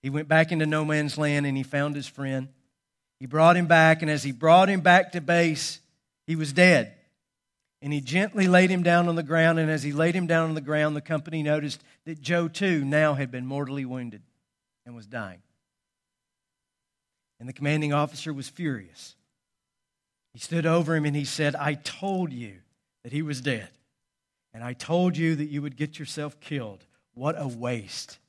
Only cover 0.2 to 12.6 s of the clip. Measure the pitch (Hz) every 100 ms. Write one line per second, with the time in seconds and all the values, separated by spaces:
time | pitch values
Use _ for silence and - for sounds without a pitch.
0.2 | 151 160 160 165 156 156 151 151 147 151
1.2 | 147 147 143 135 131 143 147 143 135 -
2.2 | 135 135 131 _ _ _ _ _ _ _
3.2 | 131 151 160 175 170 165 160 160 156 147
4.2 | 147 120 160 175 196 190 175 180 185 180
5.2 | 147 170 170 147 - - _ _ _ _
6.2 | - 165 151 139 180 156 113 - _ _
7.2 | _ _ _ _ _ _ 143 147 127 170
8.2 | 202 214 185 180 185 185 175 170 175 165
9.2 | 147 165 165 165 156 156 139 143 165 175
10.2 | 175 165 160 156 139 151 151 147 147 156
11.2 | 156 160 147 151 147 - _ _ - 156
12.2 | 139 175 170 165